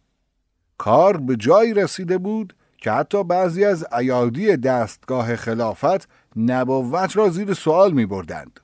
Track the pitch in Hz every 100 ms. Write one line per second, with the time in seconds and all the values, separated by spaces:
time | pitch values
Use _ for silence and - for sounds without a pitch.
0 | _ _ _ _ _ _ _ - 104 127
1 | 185 180 127 123 107 185 233 208 185 -
2 | 180 185 185 220 196 _ _ _ 113 113
3 | 151 202 175 175 185 170 202 180 165 120
4 | 127 123 120 123 214 160 127 127 110 -
5 | - 127 117 113 117 113 113 98 143 190
6 | - _ _ 110 113 127 127 135 123 165
7 | 190 196 214 170 202 175 160 165 196 143
8 | 104 98 82 82 69 _